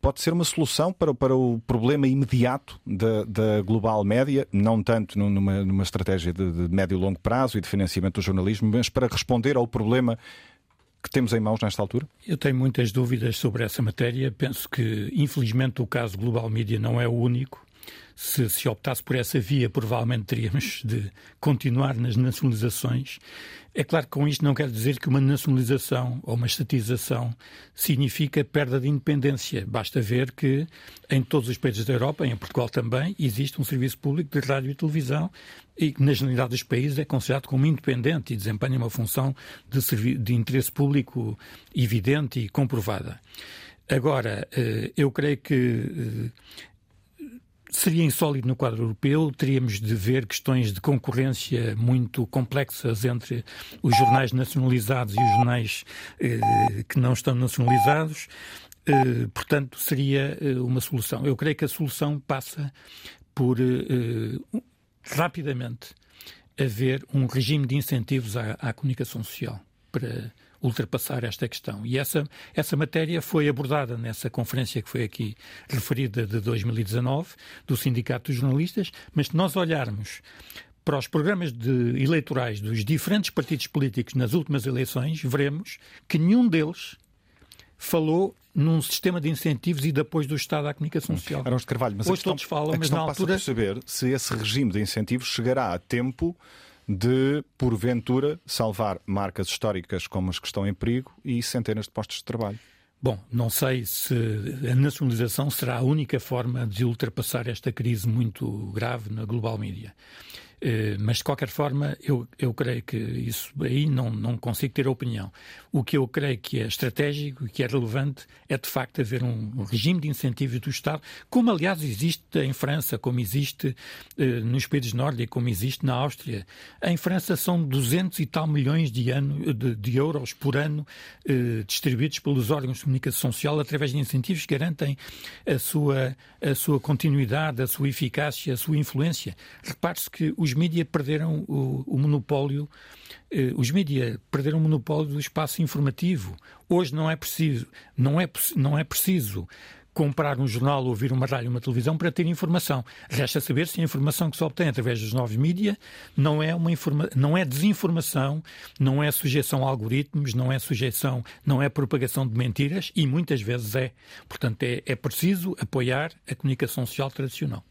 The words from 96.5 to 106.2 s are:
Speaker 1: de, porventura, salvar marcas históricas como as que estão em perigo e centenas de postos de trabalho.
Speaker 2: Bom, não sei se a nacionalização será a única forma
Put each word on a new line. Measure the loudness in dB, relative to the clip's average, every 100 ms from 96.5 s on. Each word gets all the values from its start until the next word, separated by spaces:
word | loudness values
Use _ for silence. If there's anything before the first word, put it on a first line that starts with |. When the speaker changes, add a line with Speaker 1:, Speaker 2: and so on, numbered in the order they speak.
| -20 -20 -20 -6
Speaker 1:
de, | 0 4 4 4 2 -4 _
porventura, | 0 2 0 -2 0 2 2 -2 -6
salvar | -2 -2 0 -2 -2 -2
marcas | -2 -2 -4 -6
históricas | -2 -2 -2 -4 -6 -4
como | -4 -2
as | -4
que | -6
estão | -4 -4
em |
perigo | -2 -2 -2 -4 -12
e | -4 -4
centenas | -2 -4 -2 -4 -4
de |
postos | -6 -6 -8
de | -8
trabalho. | -4 -4 -4 -14 _ _ _
Speaker 2:
Bom, | -2 -2 -4
não | -2 0
sei | 0 0 0 -4
se | -6 -2 0 0 -2 -4 -4 2
a | 4
nacionalização | 4 2 0 2 0 0 -2
será | -2 -2 0
a |
única | 2 2 2
forma | -2